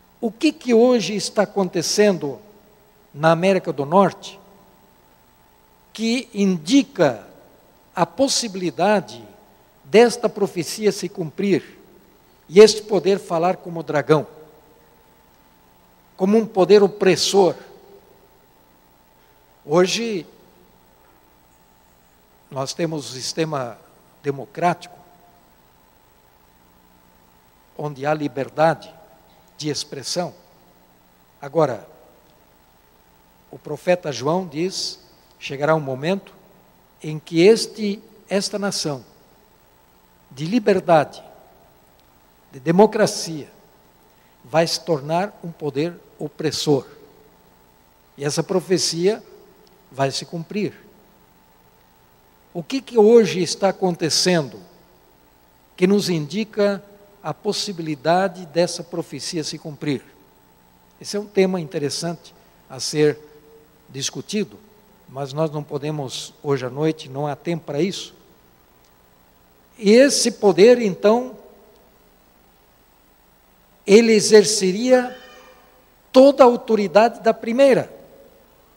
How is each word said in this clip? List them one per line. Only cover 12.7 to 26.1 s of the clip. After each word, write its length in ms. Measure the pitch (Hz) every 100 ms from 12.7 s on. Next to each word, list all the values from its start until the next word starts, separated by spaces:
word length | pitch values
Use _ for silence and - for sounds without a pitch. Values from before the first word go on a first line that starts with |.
| 214
poder 380 | - 190 180 196
falar 380 | - 170 175 180
como 260 | 180 165
dragão, 420 | 156 147 - 151 - - - _ _ _ _ _ _ _ _ _ _ _ _ _ _ _ _ -
como 220 | 190 220
um 80 | 220
poder 360 | 196 175 208
opressor? 760 | 196 - 190 160 - 196 180 135 - - - - _ _ _ _ _ _ _ _ _ _ _ _ _ _ _ _ -
Hoje, 600 | 165 185 175 233 196 147 - _ _ _ _ _ _ _ _ _ _ _ _ _ _ _ _ _ _ _ _ -
nós 240 | 139 135
temos 360 | - 165 160 117
um 40 |
sistema 640 | 127 - - 160 147 123 104 _ _ _ _
democrático, 760 | 147 139 117 - 175 160 - - _ _ _ _ _ _ _ _ _ _ _